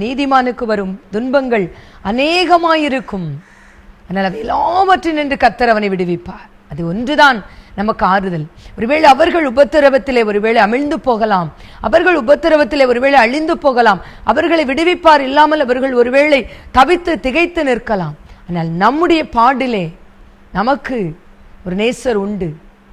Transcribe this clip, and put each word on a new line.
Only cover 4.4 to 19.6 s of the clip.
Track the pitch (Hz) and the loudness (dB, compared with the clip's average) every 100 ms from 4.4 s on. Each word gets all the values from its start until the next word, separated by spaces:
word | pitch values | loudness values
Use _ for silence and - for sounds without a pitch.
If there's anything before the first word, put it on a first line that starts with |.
எல்லாவற்றினின்று | - 277 320 359 381 370 330 302 285 269 | -4 -2 0 0 2 0 0 -4 -4 0
கர்த்தர் | 240 - 233 | 0 2 0
அவனை | 214 208 | 0 0
விடுவிப்பார்." | 185 175 175 180 - - - - | -4 -4 -4 -8 -18 -20 -20 -18
அது | 147 170 | -10 -6
ஒன்றுதான் | 196 247 302 285 220 - - - - | -6 -2 4 4 4 -6 -20 -16 -6
நமக்கு | 214 220 196 | -4 -2 0
ஆறுதல். | 196 190 170 151 - - - | 0 -2 -6 -10 -14 -18 -8
ஒருவேளை | 226 302 302 | -2 2 4
அவர்கள் | 262 339 339 285 | 6 4 0 0
உபத்திரவத்திலே | 240 285 320 277 262 277 247 214 | 2 4 4 4 2 0 -2 0
ஒருவேளை | 208 220 233 | 0 0 2
அமிழ்ந்து | 196 247 294 302 262 | 2 0 -2 -4 -2
போகலாம், | 220 214 185 160 - - - | -2 0 0 -2 -10 -20 -8
அவர்கள் | 220 330 359 330 | 0 2 2 0
உபத்திரவத்திலே | 233 294 330 302 311 294 262 | 2 2 4 2 2 2 2
ஒருவேளை | 240 269 277 | 2 2 4
அழிந்து | 226 294 320 330 | 2 0 -2 0
போகலாம், | 285 247 226 185 - - - | 0 2 2 0 -6 -10 -2
அவர்களை | 254 320 330 | 0 2 0
விடுவிப்பார் | 262 269 339 349 330 294 262 | 0 0 0 2 4 4 2
இல்லாமல் | 285 302 311 | 2 2 2
அவர்கள் | 247 254 269 247 | 0 -2 0 0
ஒருவேளை | 240 269 302 277 196 - - | 2 4 4 2 -2 -16 -2
தவித்து | 247 269 349 339 320 | 2 4 2 0 -4
திகைத்து | 262 277 339 339 | -2 -2 -2 -2
நிற்கலாம். | 277 226 - 202 156 151 - - - | -2 -2 -2 -4 -4 -10 -20 -20 -8
ஆனால் | 175 165 165 | -6 -4 0
நம்முடைய | 208 294 339 320 294 233 | 0 2 2 0 0 0
பாடிலே | 240 262 | 2 2